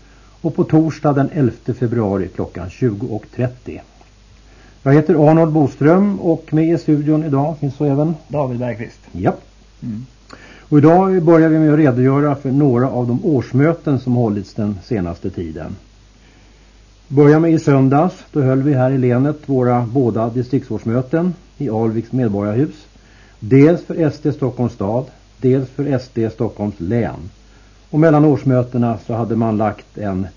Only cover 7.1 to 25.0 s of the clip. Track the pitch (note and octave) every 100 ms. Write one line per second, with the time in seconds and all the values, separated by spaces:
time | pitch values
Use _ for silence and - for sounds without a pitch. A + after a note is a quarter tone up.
7.1 | D#3 D#3+ C#3 D3+ D3+ C#3+ C3+ D3 C3+ D#3+
8.1 | D#3 - C#3+ C3 A#2+ B2 A2 A2+ - -
9.1 | F2 A2+ - - _ _ - A#2+ G#2+ C3
10.1 | _ - - - - - D3 D#3 F3 F#3+
11.1 | F#3 E3 E3 D#3+ D#3+ D#3 D3+ D3 B2 C3
12.1 | C#3 D3 C#3 C3+ C#3 C#3+ A#2+ C3 B2 A#2+
13.1 | B2 G3 C3+ - B2+ D3+ E3 D#3 B2+ B2+
14.1 | B2 A2+ G2+ F#2+ - G#2 G2+ - A2 F2
15.1 | E2+ G2 F#2+ E2 D#2 D#2 F#2+ - _ _
16.1 | _ - - - - _ _ _ _ -
17.1 | C#3 D3 D#3 E3 D#3+ D3+ C3+ C3+ C#3+ F3+
18.1 | - - D3+ C3 C3+ C#3+ C3 C3 C3+ B2
19.1 | A#2+ C#3+ D3 C#3 C3 B2 B2 A#2 C3+ A#2
20.1 | A2 A#2 B2 A#2+ C3 - G#2+ A2+ B2 B2+
21.1 | E3 F3+ D#3+ - - C3+ A2 A2+ A2 A2+
22.1 | C3 A#2 G2+ G#2 A#2 E3 - - - _
23.1 | - - - G#2+ C3+ D3+ F3 - E3+ D3+
24.1 | - D3+ - B2+ B2 A#2 - G2 A#2+